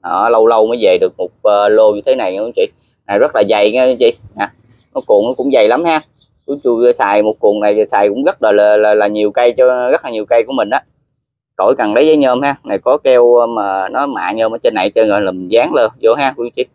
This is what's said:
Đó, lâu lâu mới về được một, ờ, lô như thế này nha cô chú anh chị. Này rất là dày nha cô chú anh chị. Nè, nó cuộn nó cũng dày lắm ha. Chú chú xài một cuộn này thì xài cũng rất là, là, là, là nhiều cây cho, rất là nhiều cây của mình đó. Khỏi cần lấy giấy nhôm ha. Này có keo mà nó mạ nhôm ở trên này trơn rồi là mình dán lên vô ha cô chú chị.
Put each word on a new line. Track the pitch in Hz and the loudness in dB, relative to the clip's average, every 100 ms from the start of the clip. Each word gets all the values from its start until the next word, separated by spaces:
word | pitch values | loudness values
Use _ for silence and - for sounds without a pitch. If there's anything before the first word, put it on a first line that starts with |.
Đó, | 87 87 110 | -4 -2 2
lâu | 117 113 | 2 4
lâu | 113 110 | 2 0
mới | 120 | 0
về | 101 92 | 0 2
được | 90 - | 0 -4
một, | 90 _ | -10 _
ờ, | 104 101 104 | 0 2 2
lô | 107 110 | 4 2
như | 104 101 | 2 -2
thế | 131 | -2
này | 98 | -2
nha | 95 | -6
cô | |
chú | 113 | -6
anh | 113 | -4
chị. | 92 _ _ _ - | -4 _ _ _ -6
Này | 101 | -2
rất | 143 113 | 0 0
là | 101 | 0
dày | 110 104 | 2 0
nha | 120 | 2
cô | 131 | 0
chú | |
anh | 123 | 2
chị. | 120 - - - | 0 0 -16 -10
Nè, | 101 _ _ _ _ - | -10 _ _ _ _ -12
nó | - | 0
cuộn | 104 110 | 0 0
nó | 127 | -4
cũng | 135 | 0
dày | 131 107 | 2 2
lắm | 123 170 | 2 0
ha. | 156 - _ _ _ - | -2 -4 _ _ _ -12
Chú | 143 | -6
chú | 131 117 123 | -2 2 2
xài | 120 101 104 | 2 0 0
một | 107 107 | 0 0
cuộn | 104 104 | 0 0
này | 104 | 0
thì | 107 104 | 0 0
xài | 104 104 | 0 0
cũng | 104 | 0
rất | 147 196 | -4 -2
là, | 110 | 0
là, | 104 104 107 | 2 4 2
là, | 107 | 2
là | 107 104 | 2 0
nhiều | 107 104 | -2 -2
cây | 104 120 120 | 0 0 2
cho, | 127 127 123 | 0 2 -2
rất | 147 135 | -2 -4
là | |
nhiều | 113 104 | -10 -2
cây | 117 113 | 0 0
của | |
mình | 135 104 | -4 -2
đó. | 131 _ _ _ _ _ _ _ - | -4 _ _ _ _ _ _ _ -2
Khỏi | 98 123 | -2 0
cần | 107 | 0
lấy | 110 156 | 0 2
giấy | 156 | 2
nhôm | 135 123 | 2 0
ha. | 143 139 | -2 -6
Này | - 98 | -8 -6
có | - 143 | -2 -2
keo | 139 127 120 120 117 113 | 2 2 4 4 2 -2
mà | 101 95 95 | -4 -4 -4
nó | 120 143 | -6 -6
mạ | 113 90 | -6 -8
nhôm | 110 113 113 | -4 -4 -2
ở | |
trên | 123 | -4
này | 107 95 113 | -2 -2 0
trơn | 110 | 0
rồi | 101 | 0
là | 98 | -2
mình | 92 90 | -6 -2
dán | 110 170 | 0 0
lên | 143 110 - | 0 -2 0
vô | 110 123 | 0 0
ha | 135 135 | -2 -4
cô | |
chú | 117 - | -10 -8
chị. | 123 | -10